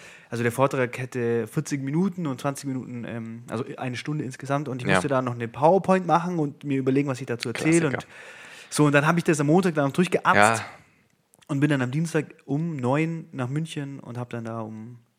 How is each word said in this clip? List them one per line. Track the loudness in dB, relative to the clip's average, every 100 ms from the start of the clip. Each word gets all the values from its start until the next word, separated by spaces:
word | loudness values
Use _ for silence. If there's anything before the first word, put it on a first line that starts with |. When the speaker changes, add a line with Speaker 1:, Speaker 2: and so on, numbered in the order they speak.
| -20 -20 -8
Speaker 1:
also | 0
der | 0
Vortrag | 2 2 2 -2 -4
hätte | -8 -2 0 0 -2
vierzig | -4 -4 -4
Minuten | -2 0 0 0 -4
und | -2
zwanzig | -4 -4 -6
Minuten, | -6 -6 -10 -8
ähm, | -8 -10 -12 -8
also | -6 -6 -6
eine | -6 -6
Stunde | -4 -4
insgesamt. | -4 -8 -4 -4 -4
Und | -4
ich | 2
Speaker 2:
Ja. |
Speaker 1:
musste | 2 4
da | 0
noch | 0
eine | -4 -6
PowerPoint | 2 4 4 4 2 4
machen | 2 2 -2
und | -2 -4
mir | -2 0
überlegen, | 2 2 2
was | -2
ich | -4
dazu | -6 -4
erzähle. | -2 2 4 2
Speaker 2:
Klassiker. | -2
Speaker 1:
Und | -8 -18 -20 -18 -20 -20 -6
so, | 2 4
und |
dann | 6 4
habe | 2
ich |
das | 2 2
am | 6
Montag | 6 4
dann | 2 0
noch |
durchgeapst | 2 2 2 4 6 6 4
Speaker 2:
Ja. | -2 -16 _ _ _ _ _ _ -4
Speaker 1:
und | 0
bin | 2
dann | 2
am | 2
Dienstag | 0 0 -2 -4 -12 -6
um | -4 -2 -2
neun | 0 0 0 -4 -10
nach | -8 -4
München | -4 -6 -8 -10 -12
und | -12 -10
habe | -8
dann | -8
da | -8 -8
um | -10 -12 -16 -18 _